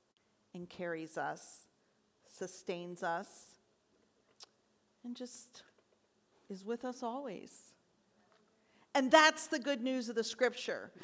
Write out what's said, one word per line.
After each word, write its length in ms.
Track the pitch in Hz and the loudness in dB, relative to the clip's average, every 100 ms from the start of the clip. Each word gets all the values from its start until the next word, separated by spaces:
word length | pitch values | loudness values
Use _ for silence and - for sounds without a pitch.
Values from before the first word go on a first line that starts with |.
| _ _ _ _ _ | _ _ _ _ _
and 160 | 180 175 | -14 -12
carries 480 | - 175 165 160 160 | -8 -6 -6 -6 -4
us, 500 | 147 156 - - - _ _ _ _ _ - | -4 -6 -12 -18 -20 _ _ _ _ _ -20
sustains 760 | - 180 - - 175 175 175 | -10 -10 -8 -8 -8 -8 -6
us, 540 | 185 170 202 - - - _ _ _ _ _ _ _ - - _ _ _ _ _ | -2 -2 -4 -14 -20 -20 _ _ _ _ _ _ _ -20 -20 _ _ _ _ _
and 120 | 247 247 | -12 -10
just 480 | 247 - - - - _ _ _ _ _ _ _ - | -10 -12 -14 -18 -20 _ _ _ _ _ _ _ -14
is 140 | 190 | -10
with 220 | 196 233 254 | -6 -4 -6
us 180 | 247 | -6
always. 720 | 233 247 277 - - - - - _ _ _ _ _ - _ _ _ - - | -6 -4 -6 -10 -12 -18 -20 -20 _ _ _ _ _ -20 _ _ _ -20 -2
And 180 | 285 262 | 2 8
that's 360 | 311 311 311 - | 10 10 8 0
the 120 | 311 | 0
good 220 | 254 277 | 0 0
news 260 | 247 262 233 | 0 0 0
of 80 | 226 | -2
the 80 | |
Scripture. 640 | 220 - 240 226 - 143 98 - | -2 2 2 2 -4 -6 -8 -12